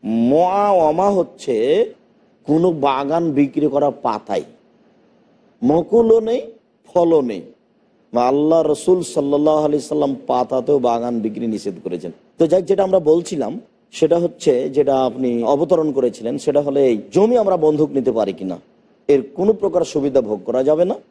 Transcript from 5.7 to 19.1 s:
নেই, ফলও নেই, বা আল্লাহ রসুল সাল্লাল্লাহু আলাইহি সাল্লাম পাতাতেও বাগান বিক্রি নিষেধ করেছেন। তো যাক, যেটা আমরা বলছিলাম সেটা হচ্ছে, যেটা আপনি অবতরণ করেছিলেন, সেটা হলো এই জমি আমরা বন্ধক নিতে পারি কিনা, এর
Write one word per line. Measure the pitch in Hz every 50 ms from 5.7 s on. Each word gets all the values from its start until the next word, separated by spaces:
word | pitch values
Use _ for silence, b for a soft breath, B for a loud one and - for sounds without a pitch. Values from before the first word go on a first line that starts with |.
| 147 170 170 - 202 233 233 226 226 226
নেই, | 220 220 233 269 - - - _ _ _ _ _ _ _ -
ফলও | 180 170 165 165 156
নেই, | 139 120 107 90 - - - _ _ _ _ _ _ _ _ _ _ _ -
বা | 120 120 123
আল্লাহ | 135 143 147 156 160 165
রসুল | 160 131 151 - - - 185 185 165
সাল্লাল্লাহু | - - 160 143 139 143 143 147 156 151 151
আলাইহি | 151 151 147 151 147
সাল্লাম | - 151 151 147 139 135 123 - -
পাতাতেও | 135 123 123 - 135 131 120 127 147 139
বাগান | 123 123 117 117 117 120 120 117
বিক্রি | 104 113 107 104 117 117
নিষেধ | 110 101 - 104 95 85 -
করেছেন। | 92 87 87 80 85 82 _ _ _ _ _
তো | 165 160
যাক, | 156 185 185
যেটা | 143 196 190 196
আমরা | 190 190 190
বলছিলাম | 170 151 156 170 170 - 196 151 127 104 139 208 - _ _ _ _ _
সেটা | - - - 156 170 170
হচ্ছে, | 175 170 - - - 160 135 120 135 -
যেটা | 135 139 143 131 135 131 131
আপনি | 127 113 127 131 123 120 117 117
অবতরণ | 113 139 139 160 151 180 160 160 156
করেছিলেন, | 135 135 127 123 107 - - - 135 143
সেটা | - - 139 143
হলো | 147 143 139 139
এই | 139 131 120 107 - -
জমি | - 175 196 226 247 247
আমরা | 214 196 185 175
বন্ধক | 156 156 151 147 156 147
নিতে | 139 135 120 131
পারি | 113 113 107 98 95
কিনা, | 85 98 95 87 87 - _ _ _ _ _ _ _ _
এর | -